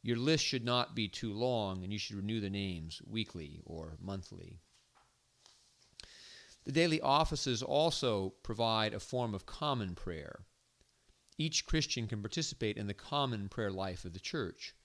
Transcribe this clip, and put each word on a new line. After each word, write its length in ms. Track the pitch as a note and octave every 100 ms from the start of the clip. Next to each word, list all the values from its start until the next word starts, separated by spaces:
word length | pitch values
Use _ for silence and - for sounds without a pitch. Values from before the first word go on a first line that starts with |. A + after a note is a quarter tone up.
Your 140 | A2+ A#2
list 260 | C3+ D#3+
should 220 | - C3
not 320 | A#2 B2 A#2+ A#2
be 100 | G#2+
too 280 | - A2+
long, 500 | G#2 B2 A#2+ G2+ F#2
and 80 | F2+
you 60 | G#2
should 180 | - G2+
renew 240 | G2+ A2+
the 80 | G2+
names 540 | G2+ G2 F2 D#2+ - -
weekly 540 | G#2+ A2 F2+ D2+ D2+ D#2
or 320 | E2 D#2+ D#2+
monthly. 580 | F2 G2 F2 F2+ E2+ F2+ - _ _ _ _ _ _ _ - - _ _ _ - - - - - - -
The 80 | -
daily 280 | C#3 E3+ D#3
offices 640 | C3+ C#3+ D#3+ D3 - A#2
also 720 | B2 C#3+ E3 - B2+ G#2 F#2+ -
provide 520 | - A2 A2+ A2 G#2+
a 60 | G#2+
form 340 | - B2+ A#2
of 120 | G2 -
common 480 | - D3+ C3 G2
prayer. 460 | F2 - D#2+ C#2+ - - _ _ _ _ _ _ _ _ -
Each 280 | D#3 - -
Christian 400 | D#3 D3 - A2+
can 140 | G#2+
participate 580 | G2+ - - - A2 G#2
in 80 | G2+
the 80 |
common 540 | G2+ - C#3+ C#3 A2+ G2
prayer 220 | - G#2
life 340 | F#2+ F#2+ F2+
of 80 | F#2
the 60 | F2
church. 540 | - E3 F#2+ - - -